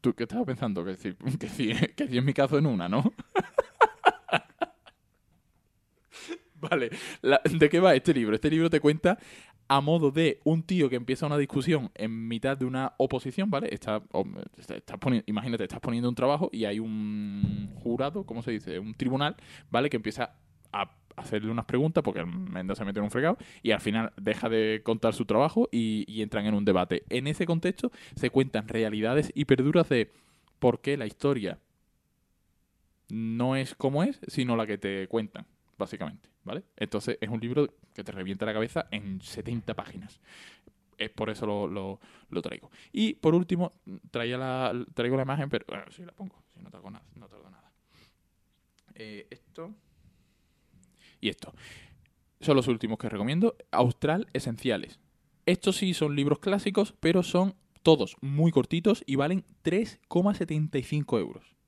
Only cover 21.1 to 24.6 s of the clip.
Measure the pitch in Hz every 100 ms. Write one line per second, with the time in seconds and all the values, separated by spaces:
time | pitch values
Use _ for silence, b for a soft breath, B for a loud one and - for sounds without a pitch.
21.1 | - - 107 107 117 - 127 156 165 143
22.1 | 101 85 85 185 92 92 95 101 101 104
23.1 | 123 156 185 B B 110 104 - 107 113
24.1 | - 101 107 117 113